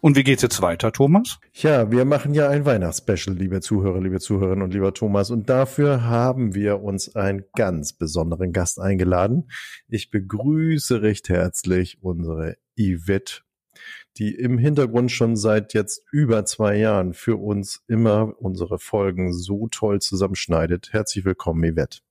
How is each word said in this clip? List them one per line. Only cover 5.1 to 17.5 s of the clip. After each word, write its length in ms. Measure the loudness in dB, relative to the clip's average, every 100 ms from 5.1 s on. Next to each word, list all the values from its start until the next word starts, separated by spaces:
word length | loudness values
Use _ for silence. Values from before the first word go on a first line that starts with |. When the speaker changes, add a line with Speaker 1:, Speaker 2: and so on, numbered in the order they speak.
| 0 0
Speaker 2:
Und 180 | -2 0
dafür 540 | 2 2 2 2 2
haben 500 | 2 2 2 0 -2
wir 260 | 0 0 0
uns 360 | -2 -6 -6 -2
einen 260 | -2 -2 -6 -2
ganz 360 | 0 0 -6
besonderen 600 | -6 -4 -2 -2 -2 -2
Gast 260 | -2 -2 -2
eingeladen. 720 | -2 0 2 2 2 0 -2 -12 -18 -20 _
Ich 240 | -8 -4
begrüße 880 | -4 -4 -4 0 2 2 0 0 2
recht 260 | 2 0 0
herzlich 680 | 0 0 -2 0 0 0 -4
unsere 580 | -8 -6 -4 -4 -6 -8 _ -4
Yvette, 600 | -2 -2 -2 -2 -2 -16 _ _ _ _ -20 -20 -20 -8
die 180 | -6 -4
im 200 | -2 2
Hintergrund 540 | 2 2 2 2 0
schon 240 | 0 0
seit 400 | 2 2 0 0
jetzt 300 | -2 -2 -8 _
über 320 | 0 2 2
zwei 320 | 0 -2 0 2
Jahren 360 | 2 2 0
für 240 | -4 -2 -2
uns 460 | -2